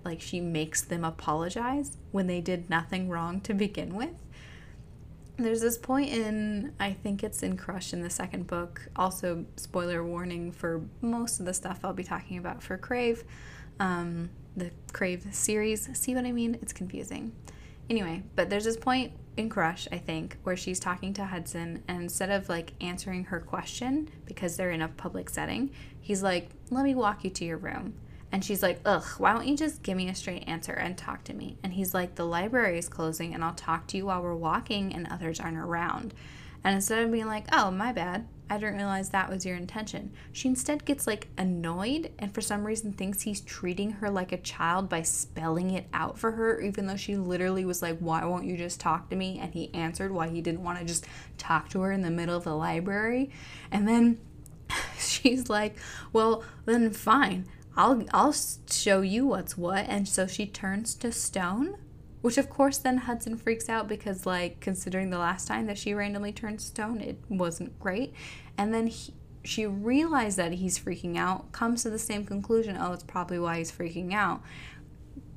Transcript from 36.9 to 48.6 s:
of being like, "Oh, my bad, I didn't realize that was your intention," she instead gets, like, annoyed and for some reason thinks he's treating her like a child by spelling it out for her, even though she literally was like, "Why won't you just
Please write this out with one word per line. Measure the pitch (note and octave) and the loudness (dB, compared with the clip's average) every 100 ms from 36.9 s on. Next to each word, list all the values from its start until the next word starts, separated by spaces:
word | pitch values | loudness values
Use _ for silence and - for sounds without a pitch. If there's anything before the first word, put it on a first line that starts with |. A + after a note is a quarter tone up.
| A3+ | 4
of | A#3 | 4
being | A3+ A3 | 2 0
like, | G#3+ G#3+ | -4 2
"Oh, | D#4 G#3 | 4 6
my | F#3 A#3 | 4 0
bad, | A#3 F3 F3+ - - - | 0 0 -2 -4 -10 -4
I | G#3 | -2
didn't | G#3+ G3+ | 0 0
realize | G3+ G3 F#3+ | 0 0 2
that | G3 F#3 | 2 2
was | F#3 | 0
your | F#3 F3+ | -2 -4
intention," | F3+ A3 G#3+ - - - - | -4 -6 -6 -6 -8 -12 -14
she | - C4 | -2 2
instead | B3+ - D4 - | 2 2 0 2
gets, | C#4 - | 0 2
like, | G#3 - - | -2 -4 -2
annoyed | F#3 F3 E3 F3 G#3 D4+ D#4 - | 2 2 0 0 0 0 -2 -4
and | G3+ | -4
for | G#3+ | -2
some | G#3+ G#3 G#3 | 0 0 0
reason | G#3+ G#3+ | -2 -2
thinks | G3 F#3+ G3+ | -2 -2 -2
he's | - G3+ | -2 -4
treating | - - F3+ F3+ G3+ | -6 -4 -2 0 0
her | G3+ G#3+ | 0 0
like | G3 F3+ | 0 0
a | F3+ | -4
child | - - E3 F#3 G3 | -4 0 2 4 2
by | E3+ | 0
spelling | E3 - - - D#3+ D#3+ F#3 | 0 0 -2 -2 0 2 2
it | F#3 - | 0 0
out | D#3+ D#3+ - | -2 -2 0
for | A3+ | 0
her, | A3+ A3+ - | 2 4 4
even | G3+ G3 G3 | 2 0 -2
though | G3 | -2
she | - G3+ | -2 0
literally | F3+ F3+ F#3 F#3+ F#3 | 0 2 2 2 2
was | F3+ | 0
like, | E3+ E3 | 0 0
"Why | E3 E3 | 2 2
won't | E3+ F3+ F#3 | 2 0 0
you | |
just | F3+ | -2